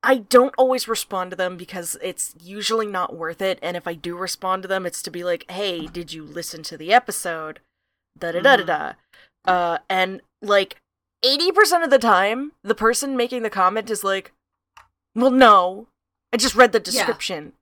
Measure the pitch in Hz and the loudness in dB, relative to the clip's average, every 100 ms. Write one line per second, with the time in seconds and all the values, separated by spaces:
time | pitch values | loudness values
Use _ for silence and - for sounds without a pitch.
0 | - 269 196 254 254 - 254 254 226 226 | 2 0 4 4 4 2 0 0 -4 -8
1 | - 190 185 185 180 180 180 185 170 - | -6 -8 -8 -6 -6 -6 -14 -12 -10 -8
2 | 185 180 - 170 170 202 208 226 214 185 | -10 -8 -12 -12 -18 -10 -4 -4 -4 -6
3 | 180 165 165 165 190 185 165 175 175 170 | -8 -8 -10 -4 -4 -4 -6 -6 -8 -8
4 | 170 175 185 - 190 190 185 190 180 - | -10 -8 -8 -6 -4 -4 -2 -4 -4 -8
5 | - 165 175 170 - 180 202 175 156 175 | -12 -8 -6 -6 -6 -6 -6 -6 -10 -12
6 | 165 160 151 156 170 160 160 156 160 233 | -14 -16 -14 -12 -12 -12 -16 -14 2 2
7 | 247 196 180 165 156 156 _ _ _ _ | 4 -8 -8 -8 -12 -16 _ _ _ _
8 | _ _ 170 170 254 254 165 156 156 - | _ _ -6 0 4 4 2 -4 -6 -12
9 | _ _ _ _ - 180 175 170 _ 190 | _ _ _ _ -2 0 0 -4 _ -2
10 | 185 190 _ _ 208 202 190 - _ _ | -2 -6 _ _ 0 0 0 -8 _ _
11 | _ _ 247 285 349 381 427 349 330 269 | _ _ 0 2 2 4 4 2 4 4
12 | 233 185 196 233 294 _ 196 214 220 240 | 6 4 2 -2 -8 _ -4 0 0 0
13 | 277 262 240 247 220 202 196 214 220 208 | -4 -2 -2 -4 -6 0 0 0 -6 -6
14 | 196 190 - _ _ _ _ - _ _ | -4 -4 -6 _ _ _ _ -20 _ _
15 | _ 220 254 262 247 202 180 196 226 _ | _ 2 4 8 8 8 6 -4 -18 _
16 | _ _ _ 233 254 - 240 220 180 226 | _ _ _ -2 -2 6 6 6 -2 -2
17 | 190 220 - 170 151 _ | -2 -4 -6 -8 -12 _